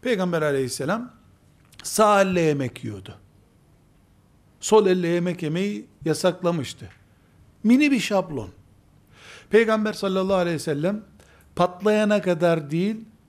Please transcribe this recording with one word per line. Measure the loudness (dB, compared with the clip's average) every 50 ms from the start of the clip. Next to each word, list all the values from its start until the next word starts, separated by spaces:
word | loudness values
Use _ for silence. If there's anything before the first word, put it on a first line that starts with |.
Peygamber | -2 -2 -2 0 0 -2 0 0
aleyhisselam | 0 0 0 0 -2 -4 -4 -6 -4 -4 -4 -4 -6 -12 -16 _ _ _ _ _ _ _ _ _ _ _ -20 _ -14
sağ | -8 0 2 4 4 6 4
elle | 4 2 2 2
yemek | 2 2 2 0 -2 -6 -6 -10 -12
yiyordu. | -12 -12 -12 -14 -18 -20 -20 _ _ _ _ _ _ _ _ _ _ _ _ _ _ _ _ _ _ _ _ _ _ _ _ _ _ _ _
Sol | -2 4 4 6 6 6
elle | 2 2 2 0
yemek | 0 0 0 -2 -4 -4 -6
yemeyi | -4 -2 -2 -2 -4 -4 -8 -10 -14 _ _ -4
yasaklamıştı. | -4 -4 0 0 -2 -2 0 -2 -2 -2 -2 -4 -6 -10 -16 -18 -20 -20 _ _ _ _ _ _ _ _ _ -20 _ _ _ 2
Mini | 4 4 6 6 4
bir | 2 0
şablon. | 0 0 0 -2 -2 -2 -6 -10 -10 -10 -14 -20 -20 _ _ _ _ _ _ -20 _ _ -20 -20 -20 -20 -20 -20 -14 _
Peygamber | 4 4 4 4 2 0 0 -4 -4
sallallahu | -4 -4 -2 0 0 0 0 0 0
aleyhi | 0 0 -2
ve | -4
sellem | -4 -4 -4 -2 -2 -2 -4 -4 -10 -16 -20 -20 -20 _ -20 -20 _ _ _
patlayana | 0 0 0 0 -2 0 0 2 2 2 2 0 0
kadar | 0 0 -2 0 2 0 0 0 -2 -4
değil | -4 -2 -2 -2 -4 -6 -12 -18 _ _ _